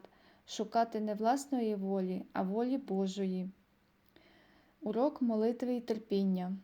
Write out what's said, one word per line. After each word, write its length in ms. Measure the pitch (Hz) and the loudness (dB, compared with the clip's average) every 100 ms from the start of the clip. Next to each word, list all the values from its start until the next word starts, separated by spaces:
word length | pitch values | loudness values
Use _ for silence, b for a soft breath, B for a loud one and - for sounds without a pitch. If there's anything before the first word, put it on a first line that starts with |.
| - b b b - | -4 b b b -14
шукати 540 | - 202 233 226 220 | -6 0 2 2 0
не 140 | 214 | -4
власної 600 | 208 220 269 277 262 220 | 0 2 2 0 0 0
волі, 500 | 208 190 196 185 185 - | 0 0 0 0 -2 -4
а 100 | - | -2
волі 360 | 190 208 247 269 | 0 0 0 0
Божої. 720 | 277 190 196 190 190 185 185 - _ _ _ _ _ b b b b b b b | 0 0 0 0 -2 -2 -4 -10 _ _ _ _ _ b b b b b b b
Урок 420 | 277 214 277 294 | -4 2 2 2
молитви 520 | 240 220 220 233 247 | 0 2 2 0 -2
і 60 | 247 | -2
терпіння. 760 | 240 220 220 202 196 185 180 190 | -2 -4 0 2 2 2 0 -6